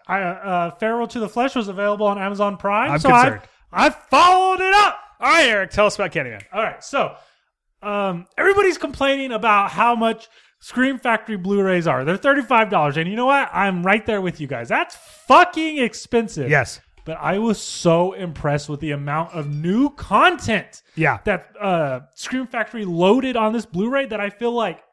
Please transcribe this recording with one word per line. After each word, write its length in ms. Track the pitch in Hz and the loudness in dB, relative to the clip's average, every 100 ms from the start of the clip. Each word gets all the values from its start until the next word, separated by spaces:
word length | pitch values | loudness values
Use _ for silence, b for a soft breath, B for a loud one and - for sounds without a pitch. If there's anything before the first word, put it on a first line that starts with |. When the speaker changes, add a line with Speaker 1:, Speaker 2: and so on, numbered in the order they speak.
| - | -6
Speaker 1:
I, 140 | 196 | -4
uh, 480 | 180 185 196 180 170 - | -4 -6 -4 -2 -2 -4
Farewell 320 | 220 233 233 | -4 -2 -4
to 100 | 247 | -6
the 100 | 202 | -4
Flesh 280 | 240 262 254 | -2 -2 -2
was 100 | 202 | -4
available 400 | 185 208 208 208 | -4 -2 0 0
on 120 | 202 | 0
Amazon 380 | 190 202 202 196 | -4 -2 -2 -2
Prime, 360 | 202 208 277 | -2 0 0
Speaker 2:
I'm 60 | 294 | 2
Speaker 1:
so 100 | 269 | 6
I, 120 | 240 | 6
Speaker 2:
concerned. 180 | 254 101 b b _ | 6 0 b b _
Speaker 1:
I 180 | 180 277 | 0 0
followed 720 | - - 277 359 370 381 370 | 0 0 4 6 6 4 2
it 140 | 381 | 2
up. 220 | 403 403 - - _ | 4 4 0 -14 _
Speaker 2:
All 100 | 247 | 2
right, 200 | 330 254 | 4 4
Eric, 220 | 208 190 | 0 -2
tell 160 | - 208 | 2 2
us 100 | 202 | 2
about 160 | 185 | -4
Candyman. 300 | 165 127 104 - | -4 -6 -10 -10
Speaker 1:
All 100 | 202 | -6
right, 200 | 196 - | -6 -8
so, 320 | - 269 175 b b b b _ _ _ | -6 -2 -2 b b b b _ _ _
um, 440 | 208 202 196 175 180 - | -6 -4 -4 -6 -10 0
everybody's 400 | 359 403 392 311 | 2 4 2 0
complaining 540 | 302 - 269 277 262 | -6 -2 -2 0 -4
about 380 | 220 226 202 196 | -2 2 2 2
how 220 | 190 233 233 | 2 2 2
much 320 | 226 226 - b b b | 0 -2 -10 b b b
Scream 400 | - 247 262 254 | -8 -2 -2 0
Factory 380 | 247 220 226 208 | -2 -2 -4 -6
Blu-rays 500 | 185 202 190 180 165 | -2 0 2 2 0
are. 180 | 127 | 0
They're 120 | 139 196 | -2 0
thirty-five 540 | 285 285 233 233 214 | 2 0 2 2 2
dollars, 260 | 185 147 151 | 2 0 0
and 120 | 170 | -4
you 60 | |
know 120 | 220 254 | -2 2
what? 240 | 277 240 | 2 0
I'm 320 | 175 196 175 | -2 -2 0
right 200 | 180 214 | 0 0
there 160 | 220 208 | 0 -4
with 200 | 180 - | -4 -6
you 60 | 135 | -8
guys. 220 | 123 120 | -8 -2
That's 280 | 262 349 - | -2 -2 -10
fucking 800 | - - - 302 349 311 320 302 | -20 -12 6 6 6 2 -4 -2
expensive. 720 | 233 - - 233 220 156 131 | -4 -4 -4 -2 -2 -6 0
Speaker 2:
Yes. 300 | 147 156 - _ _ | 0 0 -8 _ _
Speaker 1:
But 140 | 156 160 | -14 -6
I 180 | 151 196 | -4 0
was 240 | 226 196 | -2 -2
so 520 | - - 175 165 185 | -6 -2 2 2 2
impressed 540 | 190 180 - 151 147 151 | -4 -10 -6 -4 -4 -4
with 120 | 143 | -8
the 100 | 160 | -6
amount 420 | 143 143 151 170 | -6 -4 -4 -4
of 140 | 170 147 | -8 -8
new 420 | 147 170 214 285 | -4 -2 0 0
content 920 | - - 214 349 339 - 196 - - _ - | -2 -2 4 4 2 -2 -4 -4 -16 _ -2
Speaker 2:
Yeah. 220 | 151 120 | 0 0
Speaker 1:
that, 260 | 208 180 - - | -2 -4 -6 -8
uh, 400 | 202 170 143 127 147 - | -2 0 -2 -4 -10 -16
Scream 300 | - 254 247 | -8 -8 -6
Factory 360 | 240 214 233 | -6 -6 -6
loaded 520 | 190 165 185 254 262 233 | -6 2 4 4 2 -2
on 160 | 220 | -2
this 140 | 226 - | -2 -6
Blu-ray 400 | 170 226 269 262 | -4 -2 -2 -4
that 120 | 214 | -6
I 100 | 202 | -8
feel 200 | - 240 | -6 -4
like 320 | 240 202 - _ | -2 -4 -6 _